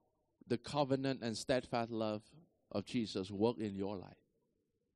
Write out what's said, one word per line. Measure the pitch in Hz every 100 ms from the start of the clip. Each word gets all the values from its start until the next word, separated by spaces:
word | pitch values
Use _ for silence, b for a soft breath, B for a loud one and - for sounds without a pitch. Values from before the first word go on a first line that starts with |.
| _ _ _ _ -
the | 117
covenant | - 143 135 135 135 131
and | 117 107
steadfast | - 127 - 120 117
love | 110 110 107 - 151 - _ -
of | 104
Jesus | - 127 107 104 95
work | 101 113 120
in | 107
your | 98 95 101
life. | 98 98 _ _ _ _ _ _ _